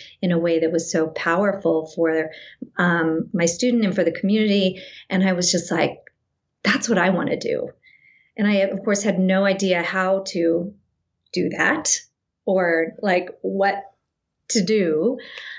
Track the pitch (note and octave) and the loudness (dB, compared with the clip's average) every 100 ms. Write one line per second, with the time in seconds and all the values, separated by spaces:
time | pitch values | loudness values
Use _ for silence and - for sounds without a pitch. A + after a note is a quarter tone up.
0 | - - F3+ E3+ E3+ E3 D#3+ E3 - E3+ | -20 -4 0 2 2 2 2 0 -2 -2
1 | D#3+ - E3+ E3+ G3+ F#3+ E3 D#3+ D#3+ - | -2 -2 0 2 0 0 0 0 -2 -2
2 | E3 D#3+ D#3 - - - - - F3+ E3+ | 0 0 -2 -10 -20 -18 -10 -2 0 2
3 | E3 D#3+ D#3+ F3+ E3+ - B3 A#3+ G3+ F3+ | 0 -2 -2 0 0 0 0 2 2 0
4 | E3 - G3 G#3+ G#3+ G3+ F#3 F#3 - - | 0 0 0 2 2 2 0 -2 -12 -20
5 | - F#3+ F#3+ F3+ F3+ F3+ - E3 D3 - | -4 0 2 2 0 -2 -2 0 0 -2
6 | - _ _ _ _ _ - C4+ - F#3+ | -18 _ _ _ _ _ -2 -2 0 2
7 | F3+ F3+ C#3+ - - - - - _ _ | 2 0 -2 -2 -2 -4 -4 -12 _ _
8 | _ _ _ - G#3 G3+ G3 G3+ A3 G3+ | _ _ _ -2 0 2 2 0 -2 0
9 | G#3+ F3+ F#3 F#3+ G3 F#3+ G3 F3 E3+ F#3+ | 0 2 2 4 2 2 2 0 0 0
10 | F#3 F#3+ F#3+ F3 E3 E3 F#3+ - _ _ | 0 0 -2 0 0 0 -2 -10 _ _
11 | _ _ _ F#3 F3 - F3+ D#4+ - - | _ _ _ -4 -2 0 0 0 -2 -4
12 | - _ _ _ - F#3+ F3 E3 E3 - | -6 _ _ _ -2 0 2 0 -2 -2
13 | G3+ F3+ F3+ - F#3+ G3 G3 - - _ | 0 0 -2 -6 -4 0 0 -2 -8 _
14 | _ _ _ _ - A#3 F3+ G#3+ F3 D#3 | _ _ _ _ -4 -2 2 2 2 2
15 | G3+ C4 - - - | 0 -2 -8 -16 -16